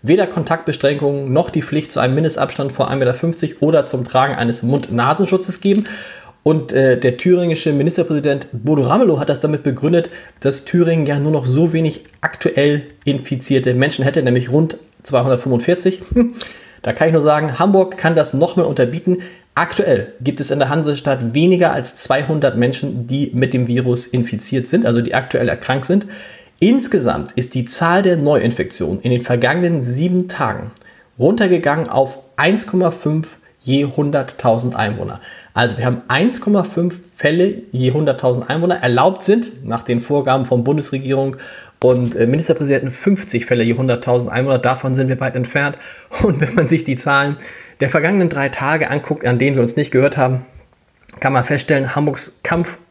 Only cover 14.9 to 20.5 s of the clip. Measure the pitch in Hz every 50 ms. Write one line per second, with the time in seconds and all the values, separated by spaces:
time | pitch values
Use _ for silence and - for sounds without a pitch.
14.9 | _ _ - - 135 123 120 131 131 123 - 139 127 117 117 - 175 175 - 190
15.9 | 190 185 - - - 247 240 233 240 - - - - - - - - - - 113
16.9 | 110 - 156 165 160 160 143 151 147 151 151 151 127 - 170 196 202 190 185 185
17.9 | - - - 175 170 160 147 - - 135 160 175 - 185 165 - 143 - 131 120
18.9 | 135 170 - 180 180 180 - - - - _ _ _ - 170 170 - - 202 175
19.9 | 139 - - - - - 127 135 143 - 147 -